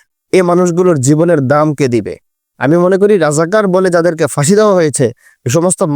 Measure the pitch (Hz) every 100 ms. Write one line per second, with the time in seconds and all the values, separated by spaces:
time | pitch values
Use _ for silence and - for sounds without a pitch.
0 | _ _ - 185 175 175 180 170 185 156
1 | 127 151 170 160 127 147 156 143 139 120
2 | 95 - _ _ _ - 127 170 180 190
3 | 202 208 151 147 165 214 202 180 185 170
4 | 170 160 156 - 143 202 214 180 156 -
5 | 120 - _ _ 123 151 180 - 175